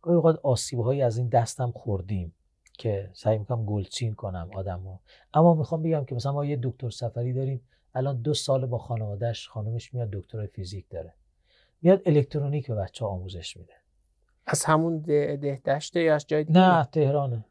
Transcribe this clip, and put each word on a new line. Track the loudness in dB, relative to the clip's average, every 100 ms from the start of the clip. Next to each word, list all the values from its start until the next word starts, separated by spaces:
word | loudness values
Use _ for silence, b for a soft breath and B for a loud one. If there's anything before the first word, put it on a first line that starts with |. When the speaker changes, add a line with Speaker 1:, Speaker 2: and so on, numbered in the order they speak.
Speaker 1:
گاهی | 4 4
اوقات | 6 4
آسیب‌هایی | 0 0 0 -2 0 2
از | 0 0
این | 2
دستم | 2 2 -4 -6
خوردیم | -4 -4 -4 -2 -4 -6 _ _ _ _
که | -8 -4 -4 -6
سعی | -4 0 0
می‌کنم | -2 -4
گلچین | -2 -4 -4 -6 -6
کنم | -6 -8 -8 -10
آدمو. | -8 -8 -8 -10 -16 b b b
اما | 6 6
می‌خوام | 6 2 -2
بگم | 0 0
که | -2
مثلاً | -4 -2
ما | -2
یه | -2 -2
دکتر | -4 -4 -8
سفری | -6 -6 -4 -4
داریم، | -2 -2 -4 _ _ _
الان | -4 -2 -2
دو | -2
سال | -2 0 0 0
با | -6
خانواده‌اش، | -4 -6 -4 -4 -4 -4 -10
خانمش | -8 -4 -6 -6
میاد | -8 -6
دکترای | -8 -8 -10 -10
فیزیک | -10 -10 -10 -10
داره، | -12 -12 _ _ _ _ _ _ _
میاد | 4 6 6
الکترونیک | 4 4 -2 -2 -4 -4
به |
بچه‌ها | -4 -6 -6 -6
آموزش | -6 -8 -12 -14 -16
می‌ده. | -20 _ _ _ _ _ _ _ -4
Speaker 2:
از | -2
همون | 2 2 2 -2
ده-، | 0 2 2 -2
دهدشته | -4 -4 -2 -2 -2 0
یا | 2
از | 2 0
جای | -2
دیگه؟ | 4 6
Speaker 1:
نه، | 8 6
تهرانه. | 2 2 2 2 -2 -6 -8